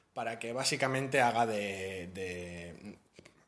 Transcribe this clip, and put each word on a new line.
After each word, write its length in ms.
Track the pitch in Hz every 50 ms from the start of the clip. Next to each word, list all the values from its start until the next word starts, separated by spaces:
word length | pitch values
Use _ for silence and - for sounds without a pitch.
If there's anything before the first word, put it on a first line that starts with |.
| _ _ -
para 280 | 123 117 113 113 113
que 120 | - 113 117
básicamente 680 | 131 131 - 151 127 139 131 131 131 139 135 139 139
haga 260 | 123 120 110 117 120
de, 600 | 113 110 104 101 101 98 95 95 95 98 92 87 87 90
de 840 | 95 95 92 90 90 87 87 87 87 85 87 82 - - 104 - - _ _ _ - - - _ _ _